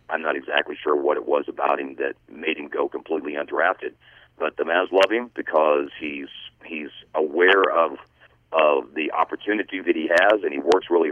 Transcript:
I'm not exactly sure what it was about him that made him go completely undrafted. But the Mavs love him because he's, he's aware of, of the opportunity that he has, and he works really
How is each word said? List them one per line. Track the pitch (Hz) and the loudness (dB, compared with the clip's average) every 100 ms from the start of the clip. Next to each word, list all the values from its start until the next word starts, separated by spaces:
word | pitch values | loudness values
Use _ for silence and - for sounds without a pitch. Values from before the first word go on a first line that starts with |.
| - | -2
I'm | 80 | -6
not | 80 73 | -4 -6
exactly | 65 73 76 76 | -4 -4 -4 -6
sure | - 73 | -2 0
what | 71 76 | 0 -2
it | 60 | 0
was | 73 71 | -2 -2
about | - 71 71 | -4 -2 -2
him | 69 65 | -4 -6
that | 67 - _ | -8 -8 _
made | 73 80 76 | -10 -8 -6
him | 71 | -6
go | 76 71 | -4 -4
completely | 71 - 80 71 | -6 -6 -6 -6
undrafted. | 73 71 71 85 - 62 - _ - _ - | -8 -6 -2 0 -2 -8 -14 _ -20 _ -8
But | 80 - | -6 -4
the | |
Mavs | 78 85 92 | -2 0 2
love | 92 95 | 2 2
him | 110 123 | 0 -6
because | - - 78 78 73 71 - | -10 -2 2 2 2 -2 -8
he's, | 78 71 69 - - _ | -10 -10 -12 -16 -20 _
he's | - 78 71 - - 78 | -14 -12 -12 -16 -8 -4
aware | 78 78 90 98 95 | -2 4 6 6 4
of, | 82 80 69 - _ _ _ _ | 4 2 -2 -16 _ _ _ _
of | 82 78 71 60 | 2 4 4 0
the | 73 73 | -6 -4
opportunity | - 78 80 - 104 95 95 | -2 -2 -4 -4 -4 -4 -4
that | 87 82 | -2 -2
he | 80 | 2
has, | 85 98 107 | 4 6 4
and | 85 | 0
he | 71 | -2
works | 71 92 - | 2 0 2
really | 85 80 | 2 2